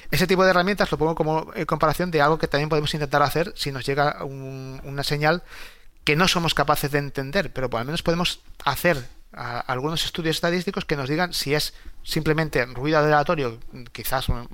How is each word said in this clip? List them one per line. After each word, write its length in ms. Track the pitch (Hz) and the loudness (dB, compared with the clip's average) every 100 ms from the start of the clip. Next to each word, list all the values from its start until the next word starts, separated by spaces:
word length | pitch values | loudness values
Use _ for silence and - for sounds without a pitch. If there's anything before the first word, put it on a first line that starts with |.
| - | -2
Ese 160 | 143 180 | 2 4
tipo 160 | 185 | 6
de 60 | 190 | 6
herramientas 380 | 180 180 202 196 | 6 4 2 0
lo 60 | 147 | 2
pongo 180 | 156 165 | 0 0
como, 360 | 156 156 165 - | 0 0 -2 -6
eh, 100 | 156 | -2
comparación 460 | 156 160 147 180 | 2 2 2 0
de 100 | 160 | 4
algo 160 | 143 160 | 4 4
que 80 | 165 | 2
también 220 | 143 151 | 0 2
podemos 260 | 156 147 | 0 0
intentar 280 | 156 143 147 | -2 0 2
hacer 300 | 143 151 175 - | 4 2 -2 -4
si 160 | 147 | -6
nos 120 | 135 120 | -4 -2
llega 380 | 139 147 - | 2 2 0
un, 560 | 143 135 135 135 131 131 | -6 -10 -10 -10 -10 -12
una 180 | 143 139 | -8 -6
señal 400 | 139 147 151 170 - - - - - - | -2 2 2 2 -2 -16 -16 -18 -20 -6
que 100 | - | 0
no 140 | 147 185 | 2 4
somos 260 | 180 165 | 2 2
capaces 380 | - 139 147 143 | 2 2 2 2
de 60 | 143 | -2
entender, 520 | 143 143 135 165 156 | -2 -6 -4 -2 -2
pero 160 | - 127 | -4 -4
por 120 | 117 | -2
al 60 | 123 | -2
menos 180 | 165 | -2
podemos 340 | - 170 175 - - - | 0 0 0 -4 -10 -6
hacer 400 | - 135 175 147 120 - - | -2 0 2 2 -2 -16 -18
a, 260 | - 123 120 | -12 -8 -6
algunos 460 | - 127 147 165 | -4 -2 -2 -2
estudios 320 | - - 160 156 | -4 -2 -2 0
estadísticos 480 | 175 175 180 190 | 0 0 -2 -4
que 100 | - | -2
nos 140 | 147 131 | -2 0
digan 240 | 156 175 | 0 0
si 220 | - 139 151 | -2 0 0
es 180 | - - - - | 0 -6 -16 -12
simplemente 600 | - 165 156 156 156 143 123 | -4 -2 2 2 2 0 0
ruido 340 | 123 143 160 | -2 2 4
aleatorio, 580 | 151 151 143 160 127 113 - 131 120 | 6 4 4 0 -2 -4 -12 -14 -16
quizás 380 | - 110 131 - | -10 -4 -2 0
un, 200 | 123 120 | -2 -4